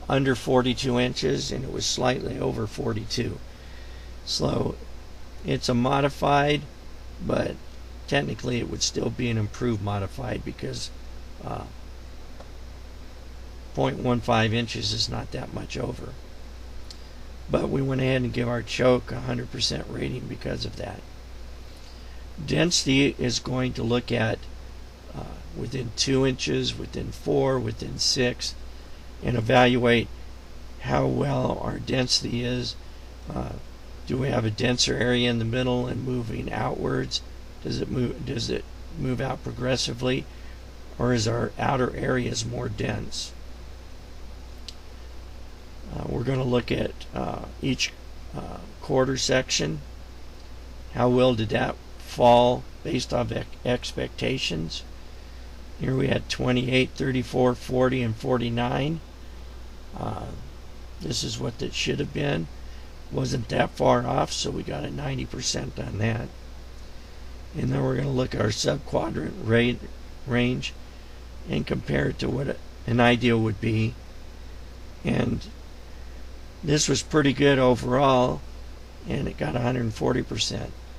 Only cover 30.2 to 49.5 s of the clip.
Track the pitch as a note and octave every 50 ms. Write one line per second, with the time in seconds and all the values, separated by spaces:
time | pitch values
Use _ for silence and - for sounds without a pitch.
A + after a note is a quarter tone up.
30.2 | - - - - - - - - - - - - - C3+ C#3 C#3 C3+ C3+ B2+ B2
31.2 | C3 C#3 C3+ B2+ B2+ B2 - - - - - B2 A#2 - B2+ C3 B2+ B2+ - -
32.2 | - - A#2 A#2+ B2 A#2+ B2 B2 B2 A#2+ - - - - - - - - - -
33.2 | - - - - - - - - - - - - - - - - - - - C3
34.2 | C3 C#3 A#2+ B2 A2 G#2+ G#2+ - - B2 B2 B2 - C3+ - - A#2 B2 B2 A#2+
35.2 | B2 B2 A#2 A#2 A2+ A2+ A#2+ B2+ B2+ B2+ B2 B2 B2 A#2+ A2+ A2+ B2 B2+ B2+ B2
36.2 | A#2 A#2+ B2 A#2+ - - - - B2+ C3 - - - C3+ C3+ C3 C3+ - - -
37.2 | - - - - - - - - - - B2 - - - - C3 B2 A#2 - -
38.2 | B2 C3 C#3 A2+ A2+ A2+ A#2+ G#2+ - - - - - - - D#3+ C#3 B2+ B2 A2+
39.2 | C3+ C3 C3 - - B2+ A2+ - B2 B2+ C3 B2 - C#3 B2 A#2+ B2+ B2+ C3 C#3
40.2 | - - - - - - - - - - - - - - - - A#2+ B2 B2 A#2
41.2 | G#2+ A2+ A#2 A#2+ A2+ A2 - - A#2 - C3+ B2+ B2 A2+ - - - C3 B2+ B2+
42.2 | A#2+ A#2+ B2 - A#2 A#2 B2 A#2+ B2 A#2+ G#2 - B2+ B2 A2 G#2+ A2 - - -
43.2 | - - - - - - - - - - - - - - - - - - - -
44.2 | - - - - - - - - - - - - - - - - - - - -
45.2 | - - - - - - - - - - - - - - - - - - C#3 C#3
46.2 | A#2+ C3 C3+ B2+ B2+ B2 B2 A#2+ - C3+ C3 - - - - - - - - -
47.2 | - - - - - - - - - C3+ B2+ - - - - - - - - -
48.2 | - - - C#3 - - - - - - - - - - D3 C3 B2+ C3+ C3+ B2+
49.2 | - - C3 C3 B2+ -